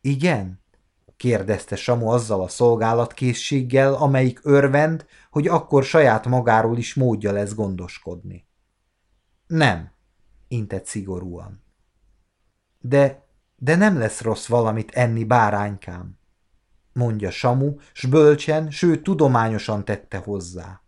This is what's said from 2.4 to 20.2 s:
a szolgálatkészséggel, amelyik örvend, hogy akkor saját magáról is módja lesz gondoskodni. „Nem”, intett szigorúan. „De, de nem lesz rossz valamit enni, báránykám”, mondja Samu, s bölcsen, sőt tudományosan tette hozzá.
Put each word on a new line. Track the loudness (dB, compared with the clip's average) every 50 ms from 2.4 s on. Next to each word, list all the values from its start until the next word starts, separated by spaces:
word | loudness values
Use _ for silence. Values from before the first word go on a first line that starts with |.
| -2
a | -4
szolgálatkészséggel, | -2 2 4 4 4 4 2 0 2 0 0 -2 -4 -4 -4 -4 -2 -4 -6 -4 -2 -2 -2 0 2 2 4 4 2
amelyik | 0 0 0 2 2 2 0 -2 -4 _
örvend, | 4 4 4 4 4 2 2 2 2 0 -4 -8 _ _ _ _ _
hogy | _ -2 -2 0
akkor | 0 0 -2 2 2 2 2
saját | 4 4 4 6 6 4 2 0
magáról | 0 -2 0 2 2 2 2 2 2 -2 -2
is | -4 -6 -2
módja | 0 0 0 0 0 -2 -2 -2
lesz | -2 -4 -4 -4
gondoskodni. | -6 -6 -6 -4 -8 -10 -14 -16 -16 _ -14 -14 -14 -14 -16 -18 -18 _ _ _ _ _ _ _ _ _ _ _ _ _ _ _ _ _ _ _ _ _
„Nem”, | _ 0 2 2 2 2 -2 -6 -14 _ _ _ _ _ _ _ _ _ _ _ _
intett | -6 -6 -6 -6 -8 -10 -10
szigorúan. | -8 -10 -10 -8 -8 -8 -8 -8 -10 -14 -14 -16 -18 -20 -20 _ _ _ _ _ _ _ _ _ _ _ _ _ _ _ _ _ _ _ _ _ _ _ _
„De, | _ 0 2 4 4 2 0 -4 _ _ _ _ _ _ _
de | _ 0 0 2
nem | 4 4 4 4 2
lesz | -2 -2 -4 -4
rossz | -4 -4 -4 -4 -4
valamit | -2 0 0 2 0 -2 -4 -6 -6
enni, | -2 -2 0 0 0 -2 0
báránykám”, | 2 2 4 4 2 0 -2 -4 -4 -8 -10 -12 -16 -16 -14 -16 -16 -18 _ _ _ _ _ _ _ _ _ _ _ _ _ _ _ _
mondja | -4 -2 -2 -2 -2 -4 -6
Samu, | -6 -2 -2 0 0 2 0 -2 -4 -8 _ _ _
s | -8 -4
bölcsen, | 2 4 6 8 8 6 6 2 -2 -2 -2 -2 -6
sőt | -6 0 2 2 2 2 0
tudományosan | -2 0 2 4 4 4 2 2 0 -2 -4 -4 -4 -6 -6 -4
tette | -6 -8 -8 -8 _ -12
hozzá. | -12